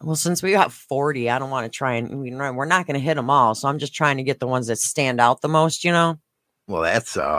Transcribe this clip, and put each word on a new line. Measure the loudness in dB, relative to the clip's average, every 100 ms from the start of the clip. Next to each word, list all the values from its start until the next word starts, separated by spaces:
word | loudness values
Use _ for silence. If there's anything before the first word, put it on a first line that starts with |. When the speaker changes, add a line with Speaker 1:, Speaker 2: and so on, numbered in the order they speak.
Speaker 1:
well, | -6 -2
since | -2 -2
we | 2
got | 2 2
forty, | -2 -6 -2 -2 0 0
I | -2
don't | -2
wanna | -4 -6
try | -4 -2
and, | -2 -4 -8
we, | -8
we're | -8 -6 -4
not | 0 0 0
gonna | -2
hit | 0 0
'em | 2
all, | 4 4
so | 2 -2
I'm | -2
just | -4
trying | 0 0 0
to |
get | -2 -4
the | -2
ones | -2 -2
that | -4
stand | -4 -2 0 4
out | 4 4
the | 2
most, | 2 2 0
you | 0
know? | 2 2 -2 _ _ _ _ -8
Speaker 2:
Well, | -2
that's | 0 0 -2 -4
a | 0